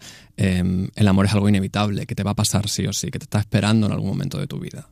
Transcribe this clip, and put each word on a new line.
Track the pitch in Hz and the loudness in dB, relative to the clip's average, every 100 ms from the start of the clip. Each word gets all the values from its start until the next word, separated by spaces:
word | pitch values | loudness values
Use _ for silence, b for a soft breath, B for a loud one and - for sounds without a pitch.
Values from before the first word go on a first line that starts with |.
| B B B - | B B B -2
Em, | 95 92 90 92 95 - | 0 2 0 0 -2 2
el | 104 | 4
amor | 95 98 | 6 4
es | |
algo | 104 101 | 4 4
inevitable, | 101 95 101 104 98 - | 2 0 -2 -2 -2 -6
que | - | -4
te | |
va | 101 | -2
a | 104 | 0
pasar | 107 95 101 | 0 0 -2
sí | - 101 | -2 -2
o | |
sí, | 98 - | -4 -6
que | - | -8
te | - | -4
está | 104 | -2
esperando | 104 104 101 110 101 | 0 0 2 2 2
en | |
algún | 101 104 | 0 -2
momento | 92 92 95 | -4 -4 -6
de | 95 | -8
tu | - | -8
vida. | - - - | -10 -12 -16